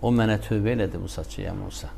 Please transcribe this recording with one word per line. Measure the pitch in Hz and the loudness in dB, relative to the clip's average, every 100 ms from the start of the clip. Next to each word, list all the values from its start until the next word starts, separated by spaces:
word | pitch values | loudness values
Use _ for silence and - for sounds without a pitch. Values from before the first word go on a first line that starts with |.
O | 113 120 | 4 4
mənə | 110 107 | 4 2
tövbə | - 110 104 120 | 2 2 2 2
elədi, | 95 87 | 0 -2
Musa, | 95 - | -6 -6
ki, | 85 - | -8 -6
ya | 92 | -6
Musa. | 92 98 - - | -6 -6 -8 -10